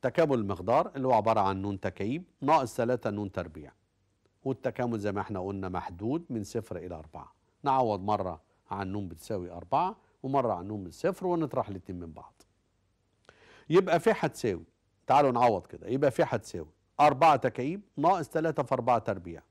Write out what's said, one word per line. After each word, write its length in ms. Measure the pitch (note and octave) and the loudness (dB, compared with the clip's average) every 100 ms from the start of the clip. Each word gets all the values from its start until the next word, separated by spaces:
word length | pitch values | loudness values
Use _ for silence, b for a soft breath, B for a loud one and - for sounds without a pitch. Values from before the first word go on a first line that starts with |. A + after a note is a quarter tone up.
تكامل 360 | B2+ C#3+ D#3+ C3 | 0 2 2 2
المقدار 540 | G2+ F2+ F#2 C3 F#3+ C#3 | 0 -4 2 2 2 -2
اللي 120 | C3 | 2
هو 40 | |
عبارة 280 | A#2 G#2+ A2 | 2 4 2
عن 220 | F#2+ F#2+ | 2 0
ن 180 | G2+ G2 | -4 -4
تكعيب 440 | G2+ - G2+ D3 F#3 _ | -6 -4 -4 -4 -8 _
ناقص 360 | C3+ D#3+ C3 - | 2 4 2 -2
تلاتة 340 | A#2 B2 A#2 | 0 0 -2
ن 220 | G#2 G2+ | -4 -6
تربيع، 400 | F#2+ D#2+ D2+ C#2+ _ _ _ _ _ _ _ | -6 -10 -12 -18 _ _ _ _ _ _ _
والتكامل 540 | C3+ C3 C3 A2+ B2 A2+ | -6 -4 -4 -2 -4 -2
زي 140 | G2+ | -4
ما 80 | G2+ | -4
احنا 200 | F#2+ G2+ | -4 -6
قلنا 280 | F#2 G2 F#2+ | -4 -6 -6
محدود 560 | F2+ - E2+ G#2+ D3+ F3 | -6 -8 -8 -4 -4 -4
من 140 | A#2+ | -8
صفر 320 | G2 A#2 G#2 F2+ | -6 -8 -8 -12
إلى 180 | F2+ | -10
أربعة. 400 | E2 D#2 - C3+ _ _ _ | -12 -14 -18 -18 _ _ _
نعوض 380 | C#3+ C3 B2 G2+ | 0 2 2 0
مرة 480 | G2 G#2 F#2 D#2+ _ _ _ | 0 0 -2 -8 _ _ _
عن 220 | G2+ F#2+ | -6 -4
ن 160 | G2+ F#2+ | -6 -8
بتساوي 420 | E2 - G#2 F2+ | -12 -8 -6 -6
أربعة 460 | F2 F2 C#3 F3+ A3 b b | -12 -2 0 0 -4 b b
ومرة 300 | C3+ C#3 A#2+ | -2 0 2
عن 160 | F#2 F#2+ | -2 -4
ن 40 | |
من 180 | G#2+ F2 | -8 -8
صفر 360 | - E3+ F#3 F#3 | -4 -4 -2 -2
ونطرح 420 | F3 D3+ C3 G2+ | -2 0 -2 -4
الاتنين 320 | F#2+ - F2+ | -8 -10 -10
من 120 | E2+ | -10
بعض. 300 | D#2 - _ _ _ _ _ _ _ _ _ b b b b b | -14 -20 _ _ _ _ _ _ _ _ _ b b b b b
يبقى 300 | E3 F#3 E3 | 4 6 2
ف 80 | - G#3 | 4 2
هتساوي، 400 | D#3+ - A#2+ F2 D#2+ _ _ _ - | -2 -2 -2 -2 -8 _ _ _ 2
تعالوا 260 | C3+ C#3+ | 4 6
نعوض 340 | A#2+ B2 G2 - | 6 4 4 -4
كده، 220 | - - | -16 -4
يبقى 220 | C3 C#3+ | 2 2
ف 100 | - D#3+ | 2 0
هتساوي 340 | A#2 - F2+ D#2 _ _ - | 0 -6 -12 -12 _ _ 2
أربعة 360 | D3 C3+ D#3+ C#3+ | 2 6 6 6
تكعيب 440 | C3 - C3 F#3+ - - | 2 -2 -6 -6 -10 0
ناقص 320 | D#3+ F#3+ D3+ | 2 2 0
تلاتة 340 | D#3+ D#3+ D3 | -2 -2 -2
في 120 | C3 | -2
أربعة 240 | B2+ A#2+ A#2 | -2 2 2
تربيع. 440 | A2+ F#2+ F2 E2 _ | 0 -6 -8 -16 _